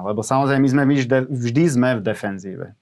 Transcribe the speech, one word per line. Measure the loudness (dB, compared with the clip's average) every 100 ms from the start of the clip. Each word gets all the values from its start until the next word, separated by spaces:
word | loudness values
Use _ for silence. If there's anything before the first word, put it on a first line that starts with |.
Lebo | -4 -4 -2
samozrejme, | 0 2 2
my | 4
sme | 4 2
vždy, | 2 2 0 0
vždy | -4 -2 2 2
sme | 2 2
v | 0
defenzíve. | -2 -4 -6 -8 -10 -12 -14 -12